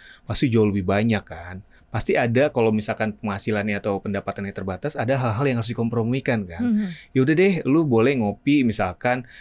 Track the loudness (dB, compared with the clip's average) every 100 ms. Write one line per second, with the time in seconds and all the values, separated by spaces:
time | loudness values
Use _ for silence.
0 | -20 -20 -6 -2 2 4 4 2 0 2
1 | 2 0 -4 -14 -14 -16 -18 -20 _ -6
2 | 0 0 2 2 2 2 2 2 -2 -4
3 | -4 -4 -6 -6 -2 -2 -2 -2 -2 -4
4 | -2 -4 -6 -8 -8 -8 -8 -6 -6 -4
5 | -2 0 0 0 0 0 -2 -4 -2 -2
6 | 0 -2 0 -2 -4 -4 -2 0 -2 -8
7 | -4 0 2 4 2 2 2 2 4 4
8 | 4 2 0 -2 2 2 2 0 -4 -2
9 | -2 -2 -6 -18